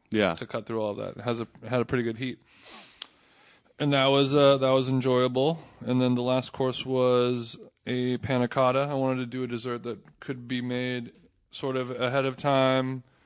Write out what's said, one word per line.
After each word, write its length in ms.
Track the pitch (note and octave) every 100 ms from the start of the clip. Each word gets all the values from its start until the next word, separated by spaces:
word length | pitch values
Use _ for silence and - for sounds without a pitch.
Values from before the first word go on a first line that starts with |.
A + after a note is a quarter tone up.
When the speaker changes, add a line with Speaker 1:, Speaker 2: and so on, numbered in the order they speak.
| -
Speaker 1:
Yeah. 240 | A2 G2 E2
Speaker 2:
To 100 | -
cut 220 | A#2 G#2
through 120 | A2+
all 120 | G#2+
of 60 | G#2+
that, 200 | G2+ -
it 40 |
has 160 | A#2 A#2
a, 80 | A2+ - A2+
had 140 | B2
a 40 | A#2
pretty 180 | B2+
good 140 | A#2 A2+
heat, 200 | B2+ - _ _ - - - - - _ _ _ _ _ _ -
and 140 | D3
that 140 | C#3 C3+
was, 280 | C#3 C#3 C#3+
uh, 220 | C#3 C#3
that 120 | C3
was 180 | C3 C3
enjoyable. 720 | C3 B2+ B2 B2+ B2+ C#3+ E3 - -
And 160 | A#2 B2+
then 140 | B2+
the 80 | B2
last 300 | B2 B2+ -
course 320 | - C3 B2 C3
was 720 | C3 B2+ B2 B2 B2 A#2 - - _ -
a 300 | B2+ B2 B2
panna 300 | - B2+ B2
cotta. 340 | C#3 B2+ C3
I 120 | C#3+
wanted 280 | C#3 C3 B2+
to 40 | A#2+
do 180 | B2+
a 40 | B2
dessert 340 | A#2+ B2 A#2+
that 360 | A2+ G2+ - -
could 280 | - C3 A#2+
be 140 | B2+
made 520 | B2 B2 B2+ B2 A#2 - _ _ _
sort 260 | - C#3 C3
of 140 | B2 A#2+
ahead 260 | B2 C3+ C3+
of 120 | B2+
time, 640 | C#3+ C3+ C3 C3 C3 C3 - _